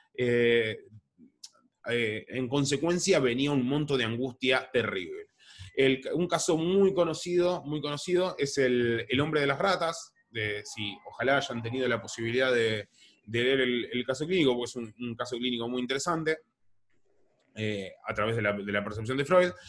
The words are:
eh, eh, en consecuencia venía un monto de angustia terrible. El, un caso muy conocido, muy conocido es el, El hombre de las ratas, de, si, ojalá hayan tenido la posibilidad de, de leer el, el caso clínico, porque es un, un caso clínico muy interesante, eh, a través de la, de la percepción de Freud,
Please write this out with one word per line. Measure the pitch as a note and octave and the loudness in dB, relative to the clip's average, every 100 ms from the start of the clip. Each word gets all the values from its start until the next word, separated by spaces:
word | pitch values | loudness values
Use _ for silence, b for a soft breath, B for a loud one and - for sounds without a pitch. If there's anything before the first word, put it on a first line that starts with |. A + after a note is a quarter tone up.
| b - | b -2
eh, | B2 A#2+ A#2 A#2 A2 G#2 - G#2+ _ _ - _ - _ _ _ - | 2 4 4 4 2 -4 -10 -20 _ _ -20 _ -20 _ _ _ -4
eh, | A#2+ A2+ G#2+ - | 0 0 -2 -6
en | A#2+ B2+ | -6 0
consecuencia | C#3 C#3 C#3+ E3 F3 F#3+ F3 | 0 2 0 0 0 4 4
venía | C3 A#2+ C#3+ | 4 2 2
un | C#3+ B2 | 2 2
monto | C#3+ D3 C#3 | 0 0 0
de | A2+ | 0
angustia | A#2 C3 B2 B2+ B2+ - | -2 -4 -2 2 2 2
terrible. | B2+ G#2+ F#2+ E2+ D#2 E2 _ B B B - | 0 0 -2 -6 -12 -14 _ B B B 2
El, | C3+ C3 - | 4 4 -2
un | D#3 F3 | -2 0
caso | E3 - D#3+ | 0 0 0
muy | E3 F#3+ G3 | 2 4 4
conocido, | F3 E3+ D3+ F3 F3 F3 F3+ | 4 0 0 -2 2 2 0
muy | C#3 D3+ | -4 -6
conocido | C#3+ D3 - F3+ F#3 - | -4 -6 0 0 0 -2
es | C#3+ C#3 | -4 2
el, | C3 B2 A#2+ A#2 - | 2 4 2 0 0
El | B2+ | 0
hombre | D3+ D3+ | 2 2
de | C#3+ | 0
las | C#3 | 2
ratas, | G3 F3+ E3 E3 - _ _ | 2 2 -2 -4 -12 _ _
de, | A#2 G#2+ G#2 G#2 | -6 -4 -4 -8
si, | - G#2 G2 - | -8 -8 -8 -16
ojalá | - A#2+ C#3 | -4 2 2
hayan | C3 A#2+ | 0 -6
tenido | A#2 B2+ B2 | -6 -2 -2
la | A#2+ | -2
posibilidad | G#2 - A2+ A#2+ C3 | -4 -6 -2 0 2
de, | A#2+ A2+ G#2+ G2+ b b b - | 2 2 -2 -6 b b b -6
de | A2+ | -2
leer | B2 C3+ | 2 2
el, | B2+ B2 G#2+ | 2 0 -2
el | B2 B2 | -4 -4
caso | C3 D3+ | -4 0
clínico, | F#3 C#3+ | 2 4
porque | A#2+ A#2+ | 2 -2
es | B2+ | -8
un, | A#2 G#2+ | -10 -10
un | A#2+ A#2 | -8 -6
caso | B2 B2 | -6 -2
clínico | B2 A#2+ A#2 | -2 -2 -2
muy | B2+ | -4
interesante, | B2 C3+ F3 E3 D#3+ D#3+ _ _ _ _ _ _ _ _ _ _ _ - | -2 -2 -2 -2 0 -2 _ _ _ _ _ _ _ _ _ _ _ -6
eh, | G#2+ G#2 F#2+ - - | -4 -4 -8 -12 -8
a | |
través | G#2+ G#2+ A2+ | -2 0 0
de | |
la, | G#2 | 0
de | G2+ G2+ | -2 -2
la | G2+ | -2
percepción | G2+ G#2+ A2 C3 | -4 -8 -4 -4
de | C3+ | 4
Freud, | F3+ F3+ F3 | 4 4 0